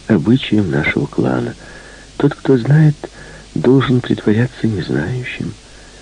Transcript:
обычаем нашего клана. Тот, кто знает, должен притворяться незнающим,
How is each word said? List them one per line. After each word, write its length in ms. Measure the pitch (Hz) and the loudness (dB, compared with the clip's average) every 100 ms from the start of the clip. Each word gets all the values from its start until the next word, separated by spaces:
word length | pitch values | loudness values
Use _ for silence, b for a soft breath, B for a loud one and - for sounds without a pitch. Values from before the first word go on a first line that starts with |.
| - | 0
обычаем 600 | 104 76 127 - 107 95 | 0 2 0 2 -2 0
нашего 380 | 69 - - 143 | -2 -2 -2 -4
клана. 480 | - - 127 120 120 B B B B B - | -2 -2 -2 -6 -10 B B B B B -2
Тот, 180 | 143 - | -2 -2
кто 200 | - 135 | 0 0
знает, 400 | 117 147 156 147 - B B B B - | 4 4 4 2 -6 B B B B -2
должен 440 | - 135 123 127 | 2 2 4 0
притворяться 680 | - 110 - 107 123 - 113 | 0 -4 0 0 0 -2 -4
незнающим, 840 | 104 73 64 85 127 123 - - - B B B B | -4 -4 -4 -4 -6 -8 -8 -10 -12 B B B B